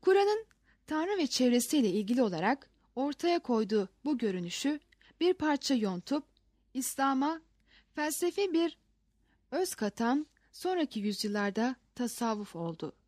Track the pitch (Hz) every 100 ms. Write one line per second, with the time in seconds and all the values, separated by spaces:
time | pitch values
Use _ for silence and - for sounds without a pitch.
0 | - 381 403 427 440 _ _ _ - 311
1 | 339 403 285 - 254 240 240 311 226 202
2 | 202 240 233 175 185 277 - _ _ -
3 | 277 285 339 349 349 233 214 214 185 _
4 | 277 269 226 185 175 - 269 294 _ _
5 | - _ 339 370 311 285 - 262 208 180
6 | - 285 - _ _ _ _ 254 254 -
7 | 269 269 285 330 _ _ _ - _ -
8 | 302 - 349 359 392 320 339 - _ _
9 | _ _ _ _ _ 185 370 - 208 -
10 | 233 269 302 _ _ - 359 370 302 220
11 | 208 196 214 208 202 202 240 254 _ -
12 | 240 - 233 214 202 165 170 165 160 -